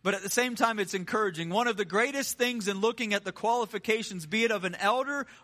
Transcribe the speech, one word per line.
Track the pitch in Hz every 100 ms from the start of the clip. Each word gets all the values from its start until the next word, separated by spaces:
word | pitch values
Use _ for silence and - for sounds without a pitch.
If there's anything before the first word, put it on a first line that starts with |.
but | 190
at | 196
the | 190
same | - 247
time | 233 226 214
it's | 185
encouraging. | 196 175 220 208 165 170
One | 196 240
of | 202
the |
greatest | 190 190 254 277 - -
things | 247 240 196
in | 196
looking | 220 240 226
at | 202
the | 190
qualifications, | - 214 240 214 202 - 220 214 185
be | 156 220
it | 226
of | 208
an | 180 175
elder | 202 247 269 285 254 -